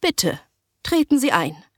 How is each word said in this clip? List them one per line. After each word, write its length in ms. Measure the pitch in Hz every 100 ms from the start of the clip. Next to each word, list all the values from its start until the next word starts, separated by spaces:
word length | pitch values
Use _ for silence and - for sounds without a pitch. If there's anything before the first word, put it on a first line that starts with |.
„Bitte, 400 | 349 - 180 139 _ _ _ _
treten 340 | - 339 302 285
Sie 140 | 269
ein.“ 240 | 175 143 156 -